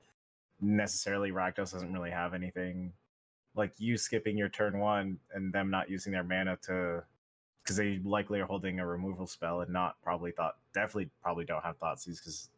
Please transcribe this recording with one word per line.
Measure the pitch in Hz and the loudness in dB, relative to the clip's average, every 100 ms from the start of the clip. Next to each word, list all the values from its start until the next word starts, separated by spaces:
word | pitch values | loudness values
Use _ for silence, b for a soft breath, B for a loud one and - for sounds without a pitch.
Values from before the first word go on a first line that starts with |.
| b _ _ _ _ - | b _ _ _ _ -2
necessarily | 101 104 101 - - 101 101 | 2 4 2 0 0 0 0
Rakdos | 92 92 90 95 | 0 0 0 -2
doesn't | 92 90 | -4 -4
really | 92 87 | -4 -2
have | 87 87 | -2 -2
anything, | 90 90 90 90 90 90 - _ _ _ _ _ - | -2 -4 -2 -4 -4 -6 -10 _ _ _ _ _ -2
like, | 104 - | -2 0
you | 110 113 | 0 0
skipping | - 113 110 107 | 2 0 2 2
your | 101 | 2
turn | - 104 101 | 2 2 4
one | 104 104 98 92 - | 4 4 2 -4 -6
and | 98 95 | -4 0
them | 95 98 | 2 2
not | 95 90 | 2 0
using | 95 98 | -4 -2
their | 92 | 0
mana | 90 92 95 90 | 2 2 0 -2
to, | - 90 87 85 - _ _ _ _ _ | -2 0 0 -2 -6 _ _ _ _ _
'cause | - 98 | -2 2
they | 104 98 | 2 2
likely | 95 104 98 104 | 2 2 2 0
are | 92 | 0
holding | 95 92 92 | 0 -2 0
a | 90 | 0
removal | 87 92 90 92 | 0 -2 -4 -6
spell | - 82 87 | -4 -2 0
and | 87 | 0
not | 90 90 - | 2 0 0
probably | - 87 87 | -2 0 0
thought, | 85 80 - _ | 0 0 -2 _
definitely | 98 107 107 85 - | -2 0 0 -4 -4
probably | 87 85 | -2 -2
don't | 82 80 | 0 -2
have | 85 82 | -2 -2
Thoughtseize, | 82 73 - 82 | -2 -2 -6 -10
'cause | 82 76 - | -10 -12 -12